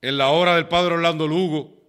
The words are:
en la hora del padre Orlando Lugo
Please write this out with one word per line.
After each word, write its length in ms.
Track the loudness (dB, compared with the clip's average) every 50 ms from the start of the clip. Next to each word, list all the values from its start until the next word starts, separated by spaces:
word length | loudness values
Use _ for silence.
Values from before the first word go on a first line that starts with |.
en 180 | -4 -4 -2 0
la 120 | 2 2
hora 260 | 2 2 2 2 2
del 100 | 2 0
padre 280 | 0 0 0 0 0 0
Orlando 340 | 0 0 0 0 0 -4 -2
Lugo 500 | -2 -2 -2 -2 -2 -4 -6 -8 -16 _ _